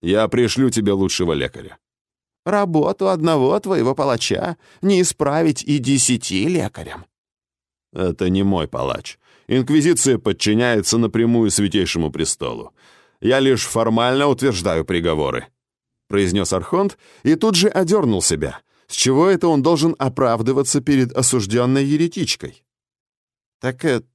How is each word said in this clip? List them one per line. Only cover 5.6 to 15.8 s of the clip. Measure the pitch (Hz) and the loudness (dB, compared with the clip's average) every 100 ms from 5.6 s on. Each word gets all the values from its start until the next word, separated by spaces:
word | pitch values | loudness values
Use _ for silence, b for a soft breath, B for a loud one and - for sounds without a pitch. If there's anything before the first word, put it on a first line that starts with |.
и | - 147 | -2 -2
десяти | 123 139 - 123 - 92 120 | 2 0 2 -2 -2 -2 0
лекарям». | 180 101 - 87 - - _ _ _ _ _ _ _ _ | -2 -4 -8 -14 -16 -20 _ _ _ _ _ _ _ _
«Это | - 92 82 92 | -4 -4 0 0
не | 92 | 2
мой | 98 95 76 | 2 0 -2
палач. | 62 65 - - - b b b | -4 -6 -6 -10 -20 b b b
Инквизиция | 123 127 151 147 170 139 120 | -2 2 2 2 2 2 0
подчиняется | - 95 - 107 123 113 98 113 | 0 -2 0 2 2 0 0 0
напрямую | 113 110 117 117 110 | 0 2 2 2 2
Святейшему | 95 101 101 87 85 78 | 2 0 0 0 -2 -4
Престолу. | 76 78 - 65 58 57 _ b b b b | -4 -4 -4 -8 -10 -14 _ b b b b
Я | 110 131 | 0 2
лишь | 135 123 | 2 2
формально | - 117 113 113 120 131 143 | 0 0 0 2 2 2 0
утверждаю | 123 135 98 87 82 | 0 0 -2 -2 -2
приговоры», | 78 90 85 78 69 60 - _ _ _ | -2 -2 0 0 -2 -4 -10 _ _ _